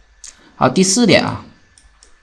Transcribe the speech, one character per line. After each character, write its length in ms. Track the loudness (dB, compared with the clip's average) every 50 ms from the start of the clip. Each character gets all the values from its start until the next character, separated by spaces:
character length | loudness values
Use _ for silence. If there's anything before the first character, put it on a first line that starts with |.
| _ _ _ _ -20 -20 -20 _ -20 -20 _
好， 140 | -2 -2 0
第 140 | 2 0 0
四 240 | 2 2 2 2
点 180 | 2 2 2 0
啊， 180 | -2 -6 -10 -12 -18 -20 _ _ _ _ _ -20 -20 _ _ -20 -20 -20 _